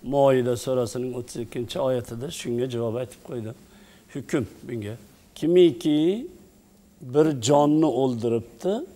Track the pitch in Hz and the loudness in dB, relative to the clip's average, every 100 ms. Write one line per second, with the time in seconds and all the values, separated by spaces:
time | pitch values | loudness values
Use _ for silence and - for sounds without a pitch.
0 | 127 139 139 131 123 120 - 127 117 127 | 0 4 6 6 2 -2 -2 -2 -2 -4
1 | 127 123 120 - 117 131 117 - 135 127 | -6 -8 -10 -10 -10 -8 -8 -4 -2 -2
2 | 117 117 139 160 - 120 131 120 117 113 | -4 -10 -10 -10 -6 -4 -4 -4 -4 -4
3 | 123 - - 131 110 - - - - - | -8 -14 -12 -10 -10 -14 -20 -20 -20 -20
4 | _ - - 151 117 - 127 120 101 113 | _ -14 -4 -4 -4 -10 -12 -10 -8 -12
5 | - - _ - 151 180 175 170 160 151 | -18 -20 _ -6 2 6 6 4 0 2
6 | 160 208 311 - - _ _ _ _ _ | 2 -2 -8 -16 -20 _ _ _ _ _
7 | 131 131 160 139 110 147 147 151 160 120 | -4 2 2 2 4 4 6 4 2 2
8 | 135 120 117 117 - - 180 214 349 | 0 0 0 -2 -4 -8 -4 -4 -6